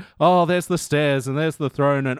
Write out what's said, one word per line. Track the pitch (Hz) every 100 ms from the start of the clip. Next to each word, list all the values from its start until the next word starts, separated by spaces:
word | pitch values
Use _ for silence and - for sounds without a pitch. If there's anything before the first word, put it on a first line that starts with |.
| - -
"Oh, | 160 180 170
there's | 180 -
the | 175
stairs, | - 147 151 139 127
and | 135
there's | 160 -
the | 143
throne, | - 143 139
and | 135